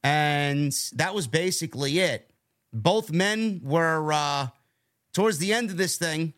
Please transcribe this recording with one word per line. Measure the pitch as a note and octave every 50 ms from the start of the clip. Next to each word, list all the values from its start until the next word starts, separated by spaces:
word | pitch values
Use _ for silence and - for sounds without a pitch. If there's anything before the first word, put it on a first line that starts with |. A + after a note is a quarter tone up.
| -
And | C#3 D3 D3+ D3+ D3 D3 D3 C#3+ C#3+ C#3+ C#3+ D3 C#3+ C#3 - - - -
that | A#2 D#3 F3+ G3
was | G#3 F3 A#2+
basically | G#2+ D#3+ F3 F#3 F3 - E3 D#3 - C3 C#3 C#3 C#3 F3
it. | F#3+ E3+ B2+ G#2+ - _ _ _ _ _ _ _ _ _ -
Both | A2+ G#2+ D#3+ F#3+ A3 G#3+ -
men | D3+ E3+ F#3 G3+ G#3+ A3 A3+ A3 G3+ F3 B2
were, | C3+ C#3+ E3 E3 E3 D#3+ D#3+ D#3 D3+ D3+
uh, | D3+ D3 C#3+ C#3+ C#3 C3+ B2+ - _ _ _ _ _ _ _ _ _ _ _ _
towards | - G3 A3 G#3 C#3
the | D#3+ G3 G#3+
end | A#3 A#3+ A3
of | F#3+ E3
this | F#3 E3+ - -
thing | F3 E3 D#3 D#3 E3 D#3+ D3+